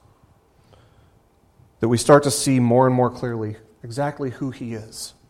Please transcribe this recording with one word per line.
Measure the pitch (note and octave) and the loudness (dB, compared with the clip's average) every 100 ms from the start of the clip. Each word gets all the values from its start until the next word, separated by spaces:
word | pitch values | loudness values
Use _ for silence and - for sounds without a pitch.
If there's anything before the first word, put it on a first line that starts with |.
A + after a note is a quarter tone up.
| _ _ _ _ _ _ _ - _ _ _ _ _ _ _ _ _ - | _ _ _ _ _ _ _ -20 _ _ _ _ _ _ _ _ _ -4
that | A2+ | 0
we | A#2+ | 2
start | - C#3+ | 6 6
to | C#3+ | 6
see | - - C3 | -2 0 2
more | A#2+ B2 C3 | 4 4 4
and | B2+ | 2
more | B2 | 0
clearly | B2 B2 A#2 G#2+ G#2+ - _ | -2 -8 -6 -8 -10 -18 _
exactly | A#2+ A2+ C#3+ D3 C#3 | -12 -6 -6 -6 -8
who | A2+ C#3 | -8 -10
He | A#2+ A#2+ | -8 -12
is. | A2+ G#2+ - - - | -12 -14 -16 -18 -18